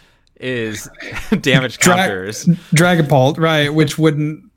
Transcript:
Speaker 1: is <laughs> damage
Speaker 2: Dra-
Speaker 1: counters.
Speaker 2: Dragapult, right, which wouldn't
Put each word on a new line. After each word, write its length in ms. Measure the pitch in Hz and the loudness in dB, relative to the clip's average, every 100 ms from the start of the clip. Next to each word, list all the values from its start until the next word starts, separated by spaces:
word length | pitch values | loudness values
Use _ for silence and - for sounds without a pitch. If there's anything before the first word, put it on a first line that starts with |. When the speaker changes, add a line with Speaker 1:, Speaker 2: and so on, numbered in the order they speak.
| _ _ _ _ | _ _ _ _
Speaker 1:
is 500 | 127 123 110 107 - - - | -8 -6 -6 -8 -14 -18 -14
<laughs> 280 | - - 202 | -12 -4 -2
damage 380 | 147 131 127 - | 2 2 0 0
Speaker 2:
Dra- 160 | 180 180 | 2 2
Speaker 1:
counters. 480 | 190 95 95 107 160 165 - | 0 -4 -8 -4 0 0 0
Speaker 2:
Dragapult, 640 | 156 175 175 147 143 131 143 | 2 4 2 2 2 2 0
right, 340 | 160 156 147 | 0 0 0
which 260 | 156 147 - | 0 0 2
wouldn't 460 | 160 147 151 151 - | 0 0 -4 -8 -16